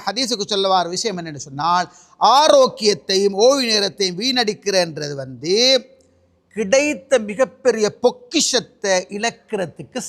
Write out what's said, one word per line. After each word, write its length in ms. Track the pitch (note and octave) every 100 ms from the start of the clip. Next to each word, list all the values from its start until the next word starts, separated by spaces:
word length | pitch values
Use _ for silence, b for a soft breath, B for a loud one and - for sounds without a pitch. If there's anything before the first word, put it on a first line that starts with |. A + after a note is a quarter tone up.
| -
ஹதீஸுக்கு 400 | G3+ B3+ A3 G3
சொல்ல 180 | G3+ G3
வர 180 | F#3 E3+
விஷயம் 240 | F3+ A3+ F#3
என்னன்னு 220 | E3 D3 C#3+
சொன்னால், 420 | C#3 D#3+ F3 F3 b b b G3 C4
ஆரோக்கியத்தையும் 1000 | D#4 D4 B3+ - G#3+ G3 - F#3+ G3+ G3
ஓய்வு 200 | A#3+ C#4 A#3+
நேரத்தையும் 460 | G#3+ G3+ - F#3+ F3
வீணடிக்கிறன்றது 960 | B3 B3+ G#3+ G3+ G3 F#3+ E3+ D3+ D3 C#3
வந்து 340 | C3 B2 D3+ G3+ B3+ C4 - _ _ _ _ _ _ G3+
கிடைத்த 640 | G3+ C4+ D4 D4 - B3+ G#3
மிகப்பெரிய 560 | G#3 B3+ - B3+ A3 G#3 -
பொக்கிஷத்தை 920 | B3 - - D#4 - B3+ D#3 _ G3+ F#3 F#3 G3+
இழக்கிறதுக்கு 840 | A#3 A#3 _ G3+ E3+ - C3+ B3+